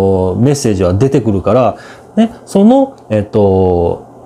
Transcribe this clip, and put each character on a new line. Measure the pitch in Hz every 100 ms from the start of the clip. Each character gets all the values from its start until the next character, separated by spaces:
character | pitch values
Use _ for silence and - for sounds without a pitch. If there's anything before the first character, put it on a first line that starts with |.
| 98 95 92 92
の、 |
メ | 127
ッ | 139
セ | 117
ー |
ジ | 95
は | 90
出 | 95 135
て | 143
く | 110
る | 98
か | 98
ら、 | 117 113 - - - - -
ね、 | 226 - -
そ | 196
の、 | 208 269 269 - -
え | 107
っ | 98
と、 | 107 101 95 92 87 85 87 - -